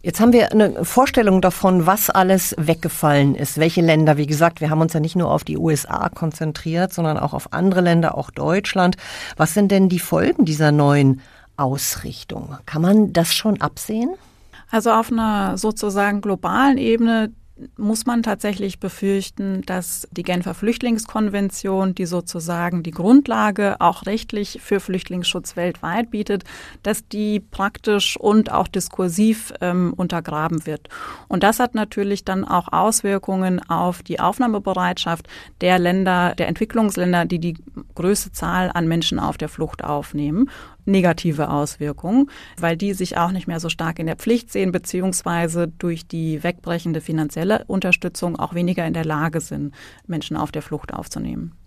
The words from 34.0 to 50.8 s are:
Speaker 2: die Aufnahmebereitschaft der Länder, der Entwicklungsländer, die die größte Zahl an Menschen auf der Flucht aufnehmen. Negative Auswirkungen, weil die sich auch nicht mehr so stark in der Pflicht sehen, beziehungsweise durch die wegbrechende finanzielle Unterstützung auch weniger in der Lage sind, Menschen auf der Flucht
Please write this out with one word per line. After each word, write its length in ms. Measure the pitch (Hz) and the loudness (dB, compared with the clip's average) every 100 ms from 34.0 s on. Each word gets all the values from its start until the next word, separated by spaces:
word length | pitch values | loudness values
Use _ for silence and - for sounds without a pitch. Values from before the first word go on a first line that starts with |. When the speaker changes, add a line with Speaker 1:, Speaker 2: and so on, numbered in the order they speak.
Speaker 2:
die 180 | - 170 | -8 -2
Aufnahmebereitschaft 1080 | 175 202 247 208 202 185 180 175 170 170 - - - - | -2 0 -2 0 -2 -2 -2 -2 -4 -6 -8 -20 -20 -4
der 180 | 180 180 | 2 2
Länder, 560 | 175 190 185 180 180 | 2 2 2 2 0
der 140 | - - | 0 -4
Entwicklungsländer, 800 | 160 220 226 214 175 180 175 170 | -2 -2 0 0 0 0 2 0
die 120 | 175 | -2
die 200 | 170 165 - - - | -4 -8 -14 -18 -16
größte 380 | - 175 208 - | -4 0 0 -2
Zahl 400 | - 170 180 185 | -8 -2 0 0
an 140 | 175 165 | 0 0
Menschen 320 | 165 - - | 0 0 -2
auf 180 | - - | -4 -6
der 120 | 156 | -8
Flucht 340 | - 160 - | -6 -8 -6
aufnehmen. 640 | - 147 139 151 147 170 269 - - - | -6 -4 -4 -4 -2 0 0 -2 -20 -10
Negative 680 | - 190 175 165 170 147 147 | 0 2 4 2 -2 -2 -2
Auswirkungen, 800 | 143 147 - 147 143 170 240 277 - - - | -2 -2 -4 -8 -6 0 2 2 -4 -20 -4
weil 160 | 170 165 | -2 0
die 180 | 196 | -2
sich 220 | 190 180 - | -2 -4 0
auch 160 | 175 | 0
nicht 140 | 190 - | -2 -4
mehr 140 | 165 | -6
so 100 | 165 | -6
stark 300 | 160 165 160 | -4 -4 -4
in 80 | 160 | -6
der 80 | - | -4
Pflicht 360 | - 233 - | 0 0 0
sehen, 200 | 202 185 | -2 0
beziehungsweise 960 | 175 - 185 190 185 - 170 170 170 170 | -2 -4 -4 -2 -2 -2 -2 -2 -2 -4
durch 400 | - 175 165 - | -4 -6 -6 -8
die 360 | 170 160 151 | -6 -4 -2
wegbrechende 580 | 170 175 - 170 170 156 | -4 -6 -6 -4 -4 -6
finanzielle 640 | - 160 151 - 180 220 - | -4 -4 -4 -4 -2 -2 -2
Unterstützung 680 | 190 - - 180 - 180 165 | -4 -2 -4 -4 -6 -6 -4
auch 200 | - 175 | -6 -4
weniger 320 | 175 185 165 | -2 -2 -4
in 80 | 165 | -4
der 100 | 160 | -4
Lage 360 | 151 160 160 | -2 -2 -4
sind, 340 | 147 143 143 - - - - | -6 -8 -10 -12 -20 -20 -8
Menschen 280 | 165 - 151 | -8 -6 -6
auf 160 | 151 | -6
der 120 | 156 | -8
Flucht 280 | - 151 | -8 -10